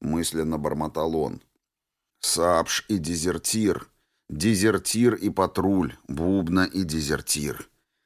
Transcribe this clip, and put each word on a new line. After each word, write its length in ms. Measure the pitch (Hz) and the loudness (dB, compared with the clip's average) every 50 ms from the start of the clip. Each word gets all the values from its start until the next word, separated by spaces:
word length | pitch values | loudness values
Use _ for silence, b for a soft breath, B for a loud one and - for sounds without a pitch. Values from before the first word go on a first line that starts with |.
мысленно 560 | - 76 78 82 82 - 78 80 78 80 80 | -4 -2 -2 -2 -2 -2 -2 -2 -2 -2 -2
бормотал 580 | 76 73 73 73 73 78 73 - 78 78 82 82 | -2 -2 -2 -2 -2 -4 -4 -2 -2 -2 0 0
он. 260 | 80 73 55 50 - _ _ _ _ _ _ _ _ _ _ _ _ _ _ _ _ | -2 -2 -4 -6 -10 _ _ _ _ _ _ _ _ _ _ _ _ _ _ _ _
«Сапш 680 | - - - 87 85 87 87 82 82 - - - - | -4 -2 0 2 2 4 4 2 2 0 -2 -4 -2
и 100 | - 107 | -2 -2
дезертир, 880 | 92 76 80 87 80 80 92 85 85 - - - 110 107 95 - - - - _ _ _ _ _ _ _ - | -2 0 -2 -2 -2 0 -2 -2 -2 -2 -2 -2 0 2 2 0 0 -4 -14 _ _ _ _ _ _ _ -10
дезертир 840 | - 78 85 113 110 92 101 110 98 95 - - - 113 120 120 110 | -4 0 2 2 4 4 4 4 2 2 0 -2 0 2 2 2 2
и 140 | - 98 101 | 2 -2 -2
патруль, 680 | - 95 92 90 - 98 92 95 98 92 80 65 - - _ | 0 0 0 0 0 0 2 2 4 2 2 0 -4 -10 _
Бубна 580 | - 69 78 82 92 98 98 87 82 90 92 92 | -8 -4 -2 0 2 2 0 2 2 2 2 2
и 180 | - - 95 95 | 2 0 -2 -2
дезертир! 840 | 78 80 80 73 71 76 69 - - - 78 73 71 62 - - - _ _ _ _ _ _ _ | -2 -2 -2 -2 -2 -2 -2 -2 -4 -4 -2 -4 -4 -6 -8 -12 -18 _ _ _ _ _ _ _